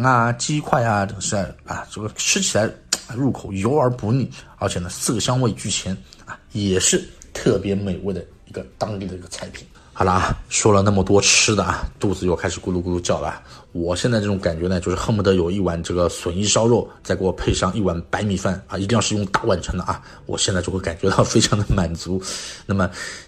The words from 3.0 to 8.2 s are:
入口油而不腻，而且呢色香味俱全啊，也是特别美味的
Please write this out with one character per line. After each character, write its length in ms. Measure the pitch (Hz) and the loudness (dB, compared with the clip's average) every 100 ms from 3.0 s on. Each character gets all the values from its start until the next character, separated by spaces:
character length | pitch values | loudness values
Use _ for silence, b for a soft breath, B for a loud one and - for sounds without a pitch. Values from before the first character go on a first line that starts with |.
| - | -6
入 160 | 120 135 | -2 0
口 220 | - - | 0 -4
油 260 | 98 101 151 | -2 2 4
而 120 | 127 | 2
不 200 | 123 101 | 0 0
腻， 200 | 131 110 B B - | 0 0 B B -6
而 100 | 98 | -4
且 120 | 92 | -4
呢 100 | 87 | -6
色 320 | - - 113 | -4 -2 -2
香 180 | 110 127 | 0 2
味 140 | 123 | 0
俱 160 | 95 110 | 0 -4
全 260 | - - 95 B B | -4 -4 -8 B B
啊， 160 | B B - | B B -10
也 280 | 110 101 92 | -2 0 2
是 260 | - 185 - - - | 4 2 -2 -12 -14
特 240 | - - 101 | -2 2 2
别 160 | 101 | 0
美 240 | 98 101 87 | -2 -2 -4
味 160 | 95 | -4
的 100 | 90 | -6